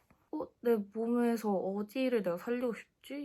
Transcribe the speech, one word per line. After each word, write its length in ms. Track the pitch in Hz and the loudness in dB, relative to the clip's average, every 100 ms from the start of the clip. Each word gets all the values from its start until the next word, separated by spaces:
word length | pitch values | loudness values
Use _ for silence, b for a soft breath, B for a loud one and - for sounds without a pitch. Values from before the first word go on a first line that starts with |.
| _ _ _ | _ _ _
"어? 160 | 311 - _ | -8 -8 _
내 160 | 240 226 202 | 2 2 0
몸에서 580 | 220 233 240 233 233 220 | -4 0 2 2 2 2
어디를 720 | 190 190 202 208 262 262 240 | 0 0 -2 -4 0 2 2
내가 140 | 185 175 | 0 -2
살리고 360 | - 247 247 | -2 -2 -2
싶지? 500 | 202 - _ - 277 | -4 -10 _ -12 -8